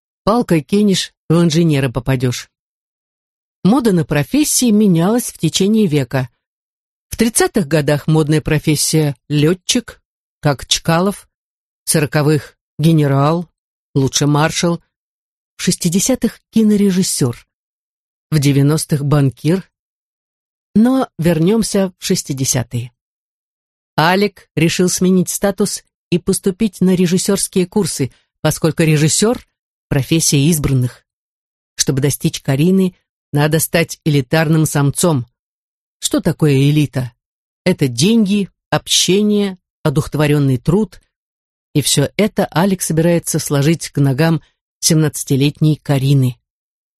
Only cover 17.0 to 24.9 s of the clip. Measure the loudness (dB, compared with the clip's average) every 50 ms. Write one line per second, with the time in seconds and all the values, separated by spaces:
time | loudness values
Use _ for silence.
17 | 0 -2 -2 -2 -2 -2 -4 -6 -14 _ _ _ _ _ _ _ _ _ _ _
18 | _ _ _ _ _ _ -2 0 2 2 2 2 2 2 0 0 -2 -4 -4 -4
19 | -2 0 0 2 2 0 -2 -2 -2 -2 -2 -2 -4 _ _ _ _ _ _ _
20 | _ _ _ _ _ _ _ _ _ _ _ _ _ _ _ 2 4 4 2 0
21 | -2 -4 _ -2 0 0 2 2 2 2 2 0 0 0 -2 -2 -2 -2 -6 _
22 | -4 -4 -4 -4 -4 -6 -6 -4 -2 -2 -2 -2 -4 -4 -8 -8 -10 -10 -14 _
23 | _ _ _ _ _ _ _ _ _ _ _ _ _ _ _ _ _ _ _ -2
24 | 0 0 2 0 0 -2 -4 -8 -18 _ _ 0 0 0 0 0 0 -2